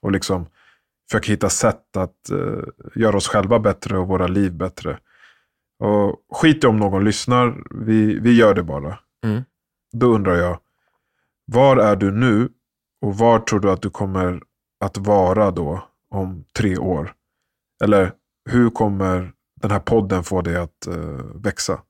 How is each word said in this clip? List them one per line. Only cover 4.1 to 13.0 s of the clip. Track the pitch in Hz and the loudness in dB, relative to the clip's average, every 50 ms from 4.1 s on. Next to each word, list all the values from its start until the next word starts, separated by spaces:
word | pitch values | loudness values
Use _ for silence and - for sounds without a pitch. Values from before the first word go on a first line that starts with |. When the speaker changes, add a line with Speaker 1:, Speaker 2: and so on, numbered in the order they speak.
| 92 90 92 | -2 -2 0
Speaker 1:
liv | 90 92 101 101 92 87 | 0 0 0 0 -2 -2
bättre. | 78 90 92 - - - 80 - - _ _ _ _ _ _ _ _ _ _ _ _ _ _ _ _ | -6 -8 -8 -8 -8 -10 -10 -10 -10 _ _ _ _ _ _ _ _ _ _ _ _ _ _ _ _
Och | 110 104 104 104 101 101 - - _ _ - | -2 0 0 0 0 -2 -4 -8 _ _ -6
skit | - - 160 151 156 - | 2 2 4 4 4 4
i | |
om | 127 110 | 2 4
någon | 107 104 98 95 95 98 | 4 0 0 0 2 0
lyssnar, | 107 104 - - - 123 123 123 120 - - - - - 113 110 | 0 0 -2 -2 0 2 2 2 0 -2 -6 -14 -16 -14 -10 -2
vi, | 110 110 110 107 107 107 - | 0 2 2 2 2 0 0
vi | 107 120 120 | 2 4 6
gör | 113 113 107 95 | 8 8 6 6
det | 92 90 | 2 -2
bara. | 80 71 71 69 73 - - _ _ _ _ - | -4 -8 -8 -8 -10 -12 -14 _ _ _ _ -4
Speaker 2:
Mm. | 110 104 113 131 _ _ _ _ _ _ _ _ _ - | -4 -4 -4 -6 _ _ _ _ _ _ _ _ _ -4
Speaker 1:
Då | 117 123 123 117 | 2 4 4 4
undrar | 107 101 95 90 | 4 2 0 0
jag, | 85 87 90 87 - _ _ _ _ _ _ _ _ _ _ _ _ _ _ _ _ _ | 0 0 -2 -4 -8 _ _ _ _ _ _ _ _ _ _ _ _ _ _ _ _ _
var | - 104 120 135 139 131 | -2 2 4 4 6 6
är | 127 107 107 104 | 6 4 4 2
du | 95 101 98 | 2 0 -2
nu | 98 110 127 127 107 104 123 - _ _ _ _ _ _ _ _ _ _ | 0 0 2 2 2 2 0 -2 _ _ _ _ _ _ _ _ _ _